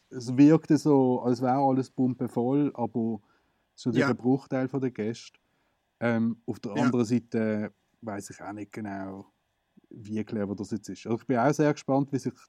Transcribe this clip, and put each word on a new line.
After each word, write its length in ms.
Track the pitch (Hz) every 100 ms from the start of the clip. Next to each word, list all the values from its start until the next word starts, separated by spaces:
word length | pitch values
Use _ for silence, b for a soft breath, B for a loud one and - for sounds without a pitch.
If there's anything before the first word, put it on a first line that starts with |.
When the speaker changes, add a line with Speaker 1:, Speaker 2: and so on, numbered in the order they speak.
| _
Speaker 1:
es 260 | 131 120 127
wirkt 400 | 143 156 - 147
so, 440 | 156 139 127 123
als 180 | 120 120
wäre 140 | 127 135
alles 320 | 139 131 131
pumpevoll, 800 | - 127 127 123 - 120 143 147
aber 460 | - 113 120 113 107 _ _ _ _ _
so 160 | - 131
der 80 | 117 139
Speaker 2:
Ja. 40 |
Speaker 1:
Bruchteil 560 | 113 120 135 - 131 131
von 120 | 143
der 80 | 127
Gäste. 480 | 117 107 113 - _ _ _ _ _ _ -
Ähm, 380 | 117 117 113 113
auf 160 | - 110
der 160 | 117 104
Speaker 2:
Ja. 60 |
Speaker 1:
anderen 240 | 123 123 110
Seite 680 | 120 - 117 110 107 104 _ _ _
weiss 260 | 113 101 -
ich 100 | -
auch 100 | 90
nicht 180 | 104 101
genau, 640 | - 104 98 95 95 - _ _ _ _ _ -
wie 340 | - 101 107
clever 300 | 110 110 101
das 160 | 101 101
jetzt 180 | 107 -
ist. 160 | 95 -
Also 140 | 113
ich 40 | -
bin 120 | 123
auch 160 | 131
sehr 180 | 147 151
gespannt, 400 | 147 - 135 139
wie 60 | 131
sich 160 | 131 -